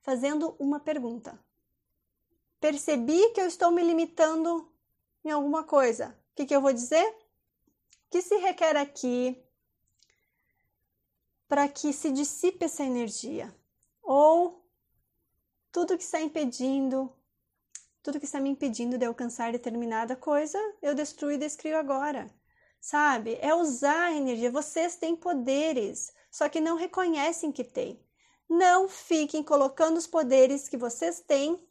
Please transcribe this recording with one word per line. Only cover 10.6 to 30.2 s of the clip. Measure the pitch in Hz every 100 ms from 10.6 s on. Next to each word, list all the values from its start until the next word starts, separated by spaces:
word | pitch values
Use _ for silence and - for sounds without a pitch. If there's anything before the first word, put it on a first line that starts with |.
| _ _ _ _ _ _ _ _ _
pra | 285 285
que | 285 294
se | 285 320
dissipe | 262 285 - 359 370 320
essa | -
energia? | 277 247 233 - 233 320 226 - _ _ _ _
Ou | 403 277 302 330 349 - _ _ _ _ _ _ _ _ _ _ _
tudo | 349 349 349
que |
está | - 320
impedindo, | 311 311 277 - 262 269 269 262 262 _ _ _ _ _ _ - _ _
tudo | - 285
que | 285
está | 285
me | 277
impedindo | 269 277 220 240 247
de | 240
alcançar | 233 240 233 233
determinada | 240 240 233 233 220 233 254
coisa, | - 294 302 381 427 403
eu | 285
destruo | 285 294 - 294
e | 294
descrio | 302 - 311 311
agora. | 285 269 285 269 190 _ _ _ _ _
Sabe? | - 294 302 247 220 233
É | 285
usar | 330 330 240 285 320 349
a |
energia. | 311 262 233 240
Vocês | 254 294 339 339 -
têm | 320 330
poderes, | 359 302 247 269 320 262 202 - - _ _
só | - 294
que | 330
não | 320 330
reconhecem | 349 381 359 320 294 330 311
que | 277
têm. | 247 - - 247 _ _ _ _ _
Não | 330 370 359 381
fiquem | - - 320 294 311
colocando | 302 294 269 269 320 330
os | -
poderes | 330